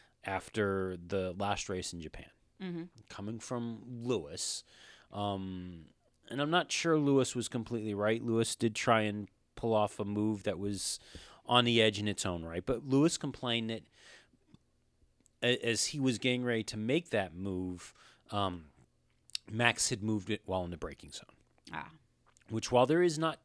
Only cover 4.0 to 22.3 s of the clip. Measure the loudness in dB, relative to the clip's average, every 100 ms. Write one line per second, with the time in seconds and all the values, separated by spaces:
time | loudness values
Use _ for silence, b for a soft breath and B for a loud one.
4 | -2 -2 -2 -8 -6 -8 -12 B B B
5 | B -4 -2 -2 -6 -8 -10 -14 -18 _
6 | _ _ -10 -4 0 0 2 0 4 4
7 | 6 4 4 0 -4 -4 -4 -4 -2 0
8 | 2 2 2 2 2 2 0 0 4 4
9 | 4 -2 -8 _ _ -6 0 2 2 0
10 | -4 0 0 0 -4 -4 -4 -4 -4 -6
11 | B B B B 4 6 6 6 6 4
12 | -2 -2 -2 -4 -4 -6 -2 -4 2 4
13 | 4 2 -6 -6 -2 -2 -2 -6 -10 B
14 | B B B _ _ _ _ _ _ _
15 | _ _ _ -4 0 0 0 0 -2 0
16 | 0 2 0 0 0 -2 -2 -4 0 0
17 | 0 -2 -2 -4 -4 -2 -4 -6 -12 -20
18 | b b _ -2 0 -2 -12 _ _ _
19 | _ _ _ -14 -8 2 4 4 0 0
20 | 0 -2 -2 -6 -2 -4 -2 -6 -10 -10
21 | -14 -16 -18 -20 _ _ -12 -10 -10 -18
22 | _ _ _